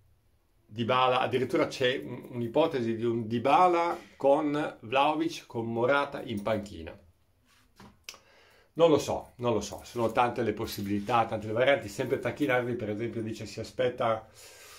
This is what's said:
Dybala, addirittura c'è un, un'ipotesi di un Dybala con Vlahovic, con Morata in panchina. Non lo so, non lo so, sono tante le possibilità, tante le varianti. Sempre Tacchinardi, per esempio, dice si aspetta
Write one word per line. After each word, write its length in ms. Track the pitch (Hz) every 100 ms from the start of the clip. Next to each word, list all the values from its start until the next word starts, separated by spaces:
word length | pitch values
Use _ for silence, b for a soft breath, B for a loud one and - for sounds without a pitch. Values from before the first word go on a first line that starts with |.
| _ _ _ _ _ _
Dybala, 560 | - 110 113 127 127 127
addirittura 460 | 123 123 127 160 143
c'è 340 | - 127 139
un, 240 | - 123 -
un'ipotesi 640 | 123 117 147 160 135 113
di 100 | 110
un 220 | 117 117 107
Dybala 720 | 117 131 175 180 170 175 - - -
con 600 | 139 147 147 147 - -
Vlahovic, 680 | 113 131 151 151 165 - -
con 200 | 117 113
Morata 560 | 117 127 143 139 -
in 180 | - 104
panchina. 540 | 117 107 101 82 80 - - _ _ _ _ _ _ - 202 - - b b b b b b
Non 140 | 151 165
lo 80 | 139
so, 340 | - - - -
non 160 | 120
lo 80 | 104
so, 200 | - -
sono 300 | - 117 110
tante 300 | 127 131 127
le 100 | 110
possibilità, 760 | 104 110 - 101 101 110 120 110
tante 220 | 110 107
le 40 |
varianti. 360 | 110 131 139 101
Sempre 320 | - 123 123
Tacchinardi, 540 | 120 131 139 123 120
per 160 | 104 104
esempio, 320 | 107 117 113
dice 220 | 107 107
si 140 | 110 120
aspetta 680 | 104 - 127 123 120 110 - B B B B